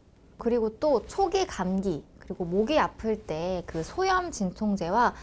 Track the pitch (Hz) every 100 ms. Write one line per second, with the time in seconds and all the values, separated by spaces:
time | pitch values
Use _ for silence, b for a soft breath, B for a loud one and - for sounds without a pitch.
0 | - - - - 233 233 220 220 302 240
1 | - - 381 381 381 - 185 190 196 151
2 | - - - 120 170 185 220 269 175 -
3 | 220 214 - 156 180 185 175 170 160 -
4 | 381 370 349 - 185 - 214 202 165 208
5 | 226 -